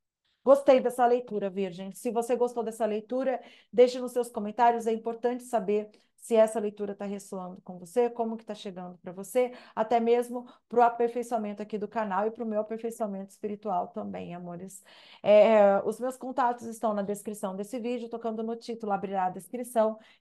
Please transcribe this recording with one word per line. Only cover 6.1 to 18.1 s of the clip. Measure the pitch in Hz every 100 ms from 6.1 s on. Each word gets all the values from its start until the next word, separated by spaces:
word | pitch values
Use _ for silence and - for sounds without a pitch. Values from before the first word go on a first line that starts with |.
| _
se | -
essa | 226 220 233
leitura | 208 208 202
tá | 196
ressoando | 202 202 196 196 180 190
com | - 180
você, | 175 247 240
como | 240 226 226
que |
tá | -
chegando | 208 208 180 180 180
pra | 185
você, | 180 196 254 247 247 - -
até | 220 240
mesmo | 233 240 240 247 - - -
pro | 226
aperfeiçoamento | 240 240 233 240 240 233 208 202
aqui | 208 214
do | 208
canal | 233 208 185 220
e |
pro | 226
meu | 226 214
aperfeiçoamento | 214 220 233 226 214 190 196
espiritual | _ 214 208 214 180 190
também, | 214 208 185 180
amores. | 175 175 175 190 - _ - - -
É, | - 208 220 214 202 196
os | - 220
meus | 247 247
contatos | 254 254 240 240
estão | 226 220 226
na | 208
descrição | 196 202 - 208 196
desse | 190 202 262
vídeo, | 226 247
tocando | 226